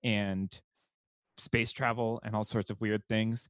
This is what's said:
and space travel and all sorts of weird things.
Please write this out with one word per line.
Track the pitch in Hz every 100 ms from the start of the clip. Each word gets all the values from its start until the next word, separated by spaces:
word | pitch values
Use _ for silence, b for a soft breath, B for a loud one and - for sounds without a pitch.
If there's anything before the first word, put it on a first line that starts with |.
and | 123 104 101 95 95 - _ _ _ _ _ _ _ -
space | - 120 113
travel | - 127 117 117 117
and | 117 107
all |
sorts | 107 113 98
of | 95
weird | 110 107 -
things. | 110 110 113